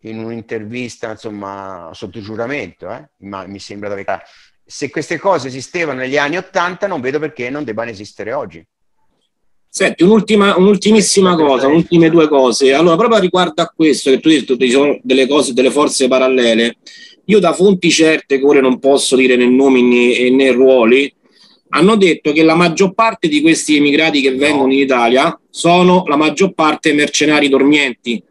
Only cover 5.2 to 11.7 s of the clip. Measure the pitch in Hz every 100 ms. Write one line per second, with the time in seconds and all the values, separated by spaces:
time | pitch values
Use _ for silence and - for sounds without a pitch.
5.2 | 196 175 131 131 127 180 165 131 127 139
6.2 | 143 170 - 185 175 180 202 175 127 143
7.2 | 151 - 123 143 139 107 117 104 104 _
8.2 | 101 131 113 82 82 _ _ _ _ _
9.2 | _ _ _ _ _ - 190 - 175 220
10.2 | 196 214 202 175 190 202 202 220 190 196
11.2 | 185 170 151 131 135